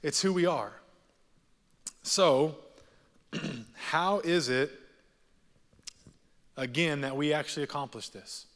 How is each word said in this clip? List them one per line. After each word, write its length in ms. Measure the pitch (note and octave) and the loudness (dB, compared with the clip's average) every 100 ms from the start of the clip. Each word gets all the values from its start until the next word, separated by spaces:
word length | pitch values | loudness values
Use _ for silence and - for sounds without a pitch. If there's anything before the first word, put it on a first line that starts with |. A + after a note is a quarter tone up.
It's 200 | D3+ - | -2 0
who 100 | F#3+ | 0
we 120 | F3+ F3 | 2 2
are. 280 | D3+ G#2 - - _ _ _ _ _ _ _ _ _ - - | 0 -4 -10 -20 _ _ _ _ _ _ _ _ _ -18 -12
So, 540 | - - F#3 C3+ D3+ D#3 - - - - _ _ _ | -2 4 6 6 4 0 -18 -20 -20 -20 _ _ _
<clears throat> 40 | - D#3+ C3+ A2+ - - | -8 -8 -8 -12 -12 -4
how 300 | D#3 F3+ G3+ | 0 2 0
is 280 | E3 F3 B2+ | 2 2 2
it, 240 | B2+ C#3+ - - _ _ _ _ _ _ _ _ _ - _ - _ _ _ _ - | 0 0 -4 -20 _ _ _ _ _ _ _ _ _ -20 _ -20 _ _ _ _ -8
again, 460 | C3 B2 E3+ D3 | -4 0 0 0
that 160 | C#3 C3+ | -2 -2
we 160 | D3 | 0
actually 300 | D3+ C#3+ - | 0 -2 -6
accomplish 460 | C#3 D3 C3+ A2+ - | -4 -4 -6 -10 -14
this? 360 | G#2 - - - | -16 -16 -16 -16